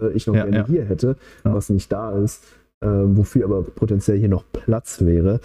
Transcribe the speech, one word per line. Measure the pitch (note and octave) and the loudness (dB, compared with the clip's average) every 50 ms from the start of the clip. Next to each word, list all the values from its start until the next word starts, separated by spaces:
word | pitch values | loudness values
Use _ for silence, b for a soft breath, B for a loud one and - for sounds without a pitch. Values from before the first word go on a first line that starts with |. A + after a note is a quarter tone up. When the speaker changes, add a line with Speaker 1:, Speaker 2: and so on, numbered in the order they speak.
Speaker 1:
äh, | A2 A2 D2+ | -4 -2 -2
ich | A2+ - | -2 -2
noch | A2+ G2+ | 0 0
Speaker 2:
Ja, | A2 G2+ | 0 2
Speaker 1:
gerne | G2+ G2+ | 0 0
Speaker 2:
ja. | A2 G#2 | 0 0
Speaker 1:
hier | A#2+ E3+ - G#2+ | 0 0 -2 0
hätte, | G2+ F#2 D#2+ A#2+ B2+ C3+ - B B B B B | -2 -2 -2 0 -2 -2 -4 B B B B B
Speaker 2:
Ja. | G#2+ G#2+ | -2 -2
Speaker 1:
was | G#2 - - | -2 0 0
nicht | G2+ F#2+ - - | -2 -2 -2 -4
da | G2+ G2 A2 A2 G2+ G2+ | -6 -6 -6 -4 -2 -2
ist, | G2+ - - - b b b b b b _ - | -2 -2 -4 -8 b b b b b b _ -6
äh, | G#2+ G#2 | -2 0
wofür | G2+ G2 G2+ G2+ G2 G#2+ G2+ - - B2+ G#2+ | 0 2 4 4 4 4 2 2 0 0 0
aber | G2 G2+ F#2+ | 0 0 -2
potenziell | F2 - - - - G#2+ G2+ G2 - - G#2 G2 | -4 -4 -4 -2 -2 0 0 0 0 2 2 2
hier | G#2+ G2+ | 2 2
noch | F#2+ F2 - _ | 0 0 -4 _
Platz | - - - - A2+ A#2 - - - - F2+ | -12 -6 -2 -2 -2 -2 -4 -8 -4 0 2
wäre. | E2+ E2+ E2+ E2+ F#2+ G#2+ A#2+ | 2 4 4 2 2 0 -2